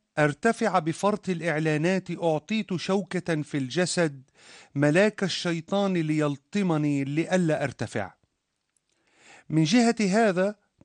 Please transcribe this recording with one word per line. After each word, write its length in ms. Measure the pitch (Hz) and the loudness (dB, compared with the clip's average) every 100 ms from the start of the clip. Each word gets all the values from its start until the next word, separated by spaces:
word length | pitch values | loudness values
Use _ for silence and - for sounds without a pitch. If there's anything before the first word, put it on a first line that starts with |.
| _ - | _ 0
أرتفع 600 | 151 143 226 226 220 180 | 0 2 -2 0 0 0
بفرط 500 | 160 156 196 208 - | 0 -2 -2 -2 -4
الإعلانات 840 | 175 165 151 160 151 160 190 180 | -4 -2 0 0 2 2 0 -4
أعطيت 640 | 170 170 151 - 220 208 175 | -4 -2 -2 -2 -4 -2 -6
شوكة 680 | - 196 180 180 170 160 | -2 -2 -2 -6 -4 -4
في 160 | 143 151 | -2 -4
الجسد 640 | 131 135 180 - 165 139 - _ - - - 143 | -4 -2 -2 0 -2 -2 -18 _ -20 -20 -10 0
ملاك 480 | 147 160 214 208 | 2 4 2 2
الشيطان 680 | 190 - 175 170 156 196 196 | -4 -4 -4 -4 -2 -2 0
ليلطمني 1080 | 185 156 151 147 143 _ 208 190 156 147 143 | 0 0 0 0 -2 _ -2 0 0 0 0
لئلا 600 | 139 147 165 185 170 151 | -2 -2 0 2 2 0
أرتفع. 500 | 143 123 117 117 92 - _ _ _ _ _ _ _ _ _ _ - - _ | -2 -6 -6 -6 -8 -12 _ _ _ _ _ _ _ _ _ _ -20 -20 _
من 140 | 156 | 0
جهة 320 | 156 233 233 233 | 4 4 4 2
هذا 560 | 202 196 226 175 190 214 _ _ | 2 2 2 2 -2 -2 _ _